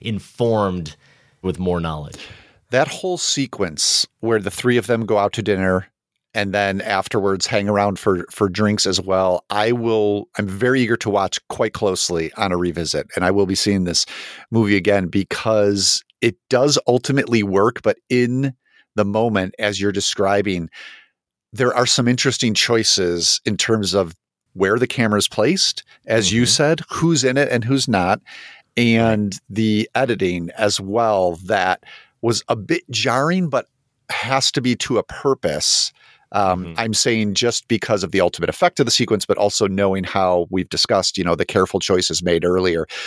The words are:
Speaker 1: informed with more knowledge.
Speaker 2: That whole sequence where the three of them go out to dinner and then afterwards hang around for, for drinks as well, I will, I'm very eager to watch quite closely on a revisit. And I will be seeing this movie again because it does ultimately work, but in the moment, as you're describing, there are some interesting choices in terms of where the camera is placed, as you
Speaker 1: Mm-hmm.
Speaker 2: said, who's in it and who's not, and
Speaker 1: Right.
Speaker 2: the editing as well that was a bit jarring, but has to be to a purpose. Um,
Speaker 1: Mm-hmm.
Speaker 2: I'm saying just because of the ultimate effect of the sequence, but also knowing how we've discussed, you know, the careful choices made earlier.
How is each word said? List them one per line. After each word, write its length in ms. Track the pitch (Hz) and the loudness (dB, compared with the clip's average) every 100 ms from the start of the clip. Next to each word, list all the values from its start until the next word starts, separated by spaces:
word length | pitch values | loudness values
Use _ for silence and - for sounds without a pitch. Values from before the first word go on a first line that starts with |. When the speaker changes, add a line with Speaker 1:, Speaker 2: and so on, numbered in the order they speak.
Speaker 1:
informed 960 | 120 101 - - 120 110 98 90 76 - _ _ _ _ | -10 -10 -10 -4 0 0 0 -2 -8 -14 _ _ _ _
with 160 | 92 85 | -6 -2
more 200 | 92 87 | -2 -2
knowledge. 380 | 82 76 71 - - - - _ _ | -4 -6 -10 -16 -18 -20 -20 _ _
Speaker 2:
That 180 | 127 160 | 0 0
whole 300 | - 190 175 | -4 -6 -4
sequence 880 | - - 135 - 92 73 - - - _ | -2 -2 -4 -4 -6 -2 -2 0 -4 _
where 200 | 113 110 | 0 0
the 100 | 95 | 0
three 280 | - 123 120 | -2 2 2
of 80 | 107 | 2
them 180 | 117 | -2
go 140 | 107 104 | 2 0
out 160 | 101 | 0
to 80 | - | -2
dinner 440 | 104 95 95 92 - _ _ _ _ | -2 0 2 0 -2 _ _ _ _
and 200 | 110 98 | -4 -2
then 260 | 101 98 98 | 0 0 0
afterwards 640 | 101 95 - 113 98 95 - | -2 -2 0 -2 0 -2 -2
hang 220 | 110 101 | 0 2
around 300 | 101 101 92 | 2 0 0
for, 260 | 107 90 - | 0 0 -2
for 180 | - 101 | -2 0
drinks 380 | 90 107 104 98 | 2 0 2 0
as 140 | 92 | -2
well, 420 | 95 95 92 90 - | 0 0 2 0 -2
I 220 | 101 110 | 0 2
will, 560 | 120 113 110 104 104 - - | 2 2 2 2 0 -4 -6
I'm 100 | 101 | -4
very 320 | 95 123 131 | 0 2 2
eager 160 | 113 120 | 2 0
to 140 | 107 | 0
watch 280 | 101 95 - - | 0 0 -4 -10
quite 260 | - 113 | -4 -4
closely 580 | - 104 92 - 85 80 | 0 -2 0 -2 -2 -4
on 180 | - 101 | -4 -2
a 40 | 87 | 0
revisit. 500 | 90 80 80 73 - 92 | -2 -2 -4 -4 -6 -2
And 80 | |
I 60 | 90 | 0
will 160 | 98 95 | 2 0
be 80 | |
seeing 300 | 95 107 98 | 0 0 0
this 220 | 87 80 - - - - - | 0 -2 -4 -8 -16 -20 -4
movie 260 | 113 104 101 | 0 2 2
again 300 | 95 101 87 | 2 2 2
because 960 | 101 92 - 113 107 101 101 95 - - _ | -2 -2 -4 0 2 2 2 0 -2 -6 _
it 140 | 117 - _ | -2 -2 _
does 280 | 123 143 135 - | 2 2 2 2
ultimately 560 | 123 - 139 123 117 | 0 2 -2 2 0
work, 400 | 101 95 110 - | 2 2 2 2
but 160 | 110 - _ | -2 -2 _
in 460 | 123 123 127 135 127 _ _ _ 104 | 2 2 0 -2 -4 _ _ _ -2
the 80 | |
moment, 500 | 101 107 117 101 92 - | 0 0 2 0 -2 -2
as 220 | 104 98 | -4 0
you're 120 | 101 | -2
describing, 760 | 98 - - 98 101 101 92 80 - - - _ _ _ _ _ | 0 -4 -2 0 2 0 -4 -6 -12 -20 -20 _ _ _ _ _
there 220 | 107 123 | -2 0
are 120 | - 123 | 2 2
some 220 | - 120 | 2 2
interesting 460 | 123 135 - 120 | 2 0 0 -2
choices 840 | 95 - 117 110 - 90 87 82 - | 0 0 2 2 2 0 0 0 0
in 120 | 120 101 | -2 -2
terms 380 | - 110 95 | 0 0 2
of 200 | 98 87 - _ _ _ | 0 0 -6 _ _ _
where 240 | 90 95 117 | -2 0 2
the 80 | 123 | 0
camera 320 | - 113 104 | 0 0 2
is 100 | - | 0
placed, 560 | - 117 190 - - - - - | 0 0 0 -2 -4 -14 -20 -2
as 260 | 113 92 | 0 2
you 100 | 110 | 2
Speaker 1:
Mm-hmm. 60 | 120 | 2
Speaker 2:
said, 320 | - 147 165 - | 2 2 0 -4
who's 320 | - 165 151 | -2 0 2
in 140 | 127 135 | 2 2
it 140 | 143 | 0
and 120 | 120 | 0
who's 220 | 110 135 131 | 0 0 2
not, 340 | 101 90 - - - - - _ - | 0 2 0 -4 -20 -20 -20 _ 0
and 580 | 120 113 113 107 104 | 2 4 4 2 -2
Speaker 1:
Right. 60 | - - | -6 -8
Speaker 2:
the 400 | 104 110 107 113 | -2 0 0 0
editing 560 | 120 127 101 92 87 85 - | -2 0 0 -2 -2 -6 -2
as 240 | 107 - | -2 0
well 520 | 95 110 113 101 90 82 | -2 0 2 2 0 -2
that 400 | 92 101 92 90 - - - _ | -2 0 0 -2 -6 -20 -20 _
was 200 | 117 107 - | -2 -2 -2
a 80 | 117 | -4
bit 260 | 95 170 - | -2 -4 -4
jarring, 600 | 113 127 123 151 185 170 | -4 0 0 2 0 0
but 160 | 127 - _ _ _ - | -2 -4 _ _ _ -10
has 420 | - 113 135 - | -8 -2 0 0
to 100 | 147 | 0
be 120 | 123 120 | 0 -2
to 200 | - 110 | 0 -2
a 60 | |
purpose. 920 | - - 143 131 85 71 - - - - - _ _ | -2 -2 0 0 -2 -2 0 0 -2 -8 -20 _ _
Um, 320 | 101 98 90 | 0 2 0
Speaker 1:
Mm-hmm. 100 | 85 82 | -4 -4
Speaker 2:
I'm 160 | 113 | -2
saying 400 | 104 135 113 104 | 0 0 2 0
just 340 | 95 120 - - | 0 0 -2 -2
because 340 | 113 - 104 | -2 0 -2
of 80 | 90 | 0
the 100 | 95 | 2
ultimate 260 | 87 - 82 | 0 0 -4
effect 320 | - 180 - | 0 0 2
of 60 | 117 | 0
the 40 | |
sequence, 340 | - 120 104 - | 0 0 0 0
but 100 | 101 | 0
also 320 | 104 - 98 | 2 2 0
knowing 360 | 95 98 95 | 2 0 0
how 420 | 90 98 92 90 87 | -2 0 2 2 0
we've 180 | 95 90 | -4 -2
discussed, 480 | 85 - 98 - - | -4 0 0 0 -2
you 60 | |
know, 100 | 87 | -2
the 100 | 80 | 0
careful 340 | - 101 92 95 | 0 2 2 0
choices 440 | - 92 - 78 | 0 0 0 -2
made 200 | 87 85 | 0 2
earlier. 440 | 87 92 92 82 78 - | 2 2 2 0 -4 -8